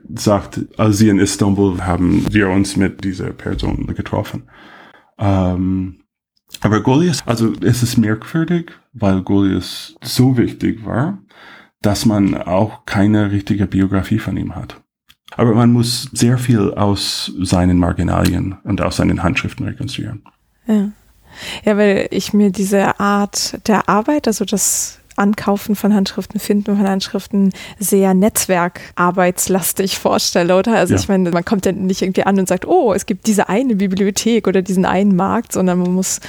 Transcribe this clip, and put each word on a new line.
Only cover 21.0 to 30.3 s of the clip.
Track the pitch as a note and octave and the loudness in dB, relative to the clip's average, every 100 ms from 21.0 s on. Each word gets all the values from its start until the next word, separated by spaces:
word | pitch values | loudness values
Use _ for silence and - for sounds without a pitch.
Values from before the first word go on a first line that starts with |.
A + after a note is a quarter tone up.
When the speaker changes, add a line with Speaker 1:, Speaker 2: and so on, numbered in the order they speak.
| _ _ _ - - - | _ _ _ -18 -14 -4
Speaker 2:
Ja, | - G#3 | 0 4
weil | G#3 F#3+ - | 4 2 0
ich | F#3+ - | -4 0
mir | G#3 G#3 | 2 2
diese | F3+ F#3+ G3 G3 - | 2 0 2 0 0
Art | G3+ G3+ G3+ - - - - | 0 0 -2 -4 -8 -6 0
der | G3+ - | 0 2
Arbeit, | G3 A3 D4+ A#3+ | 0 0 0 0
also | G#3+ | -2
das | G3 G3 - - - - _ - | -2 -2 -2 -4 -6 -12 _ -4
Ankaufen | G3+ G#3+ - G3+ - G3+ | -2 -2 -2 -2 -2 -2
von | G3+ | 2
Handschriften, | G#3 G3 - F#3 G3+ | 2 0 -4 -8 -6
Finden | - G#3 G3+ G3+ | -2 -2 0 0
von | G3 | 0
Handschriften | F#3+ - G3 - G3+ G3 - - - | -2 -4 -8 -4 0 0 0 -10 -8
sehr | F#3+ G3 F#3+ | 0 2 4
netzwerkarbeitslastig | F#3 G#3+ - - F3+ F3 - - - F3 F#3 F3+ F3+ - F#3+ E3 - F#3+ - | 4 2 0 -2 0 0 -4 -10 -2 0 2 2 0 -2 -2 -2 -2 -4 -2
vorstelle, | G#3+ G#3 - | 0 0 0